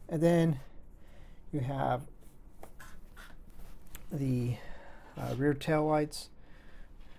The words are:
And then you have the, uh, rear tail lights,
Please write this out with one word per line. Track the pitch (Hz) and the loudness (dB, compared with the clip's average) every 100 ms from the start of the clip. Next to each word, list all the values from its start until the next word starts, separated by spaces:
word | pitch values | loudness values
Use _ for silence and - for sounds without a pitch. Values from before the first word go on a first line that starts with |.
| - | -2
And | 160 | 6
then | 165 170 165 143 - - - - - - - - - | 8 10 8 4 -2 -12 -14 -16 -16 -14 -14 -12 -4
you | 147 | 0
have | 123 139 131 123 143 - - - - - - - - - - - - - - - - - - - - | 0 2 4 2 -2 -14 -16 -16 -16 -12 -12 -12 -10 -10 -12 -14 -12 -12 -12 -10 -10 -8 -8 -8 -6
the, | 156 135 123 120 120 - - - - - - | 0 2 2 2 -2 -4 -8 -8 -14 -12 -8
uh, | 123 123 | -4 4
rear | 143 | 4
tail | 143 - 156 151 | 4 4 4 6
lights, | 151 151 - - - - - - - - - - | 4 4 -2 -10 -14 -14 -14 -14 -14 -14 -12 -12